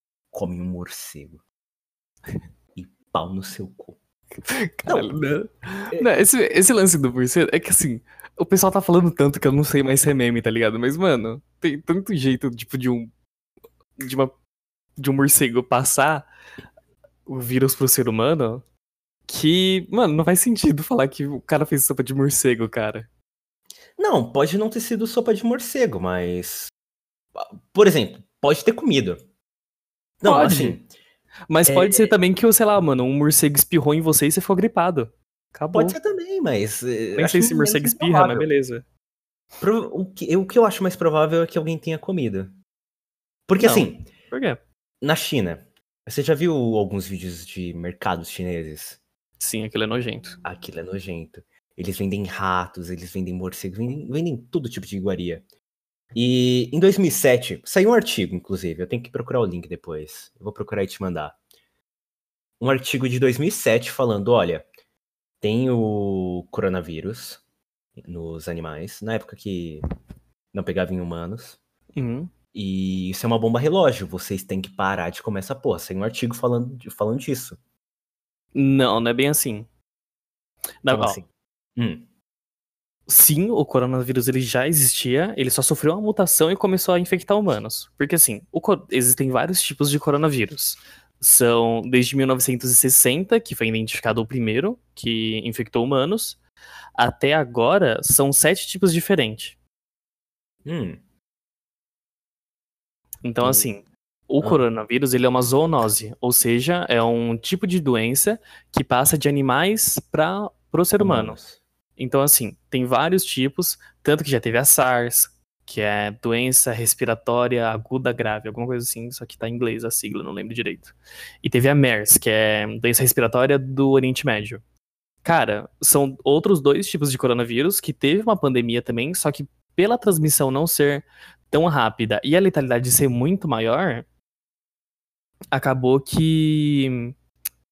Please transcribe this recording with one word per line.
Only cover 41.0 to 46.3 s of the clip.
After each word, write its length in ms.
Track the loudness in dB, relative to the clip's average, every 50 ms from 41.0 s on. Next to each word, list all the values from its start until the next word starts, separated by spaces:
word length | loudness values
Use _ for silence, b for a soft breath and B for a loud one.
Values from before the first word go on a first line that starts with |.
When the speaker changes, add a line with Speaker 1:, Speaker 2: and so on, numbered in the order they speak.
| 0 2 2 4 2 2 2 0 0
Speaker 1:
é 40 | 0
que 100 | -2 -4
alguém 200 | -2 -2 -4 -6
tenha 200 | -6 -6 -8 -6
comido. 540 | -6 -6 -4 -2 -2 -2 -4 -4 -8 -10 -14 _ _ _ _ _ _ _ _ _ _ _ _ _ _ _ _ _ _ 0
Porque, 180 | 2 4 4 4
Speaker 2:
Não. 40 |
Speaker 1:
assim, 320 | 6 4 2 2 -2 -10 -18 b b b b _
Speaker 2:
Por 120 | -8 -4
quê? 160 | -4 -4 -4 -6 _ _ _ _ _ _ _ _
Speaker 1:
na 140 | -2 -2 -2
China, 500 | -2 -2 -2 -2 -2 -2 -2 -4 -8 -12 _ _ _ _ _ _ _ _ -8
você 140 | -6 -4
já 120 | 0 0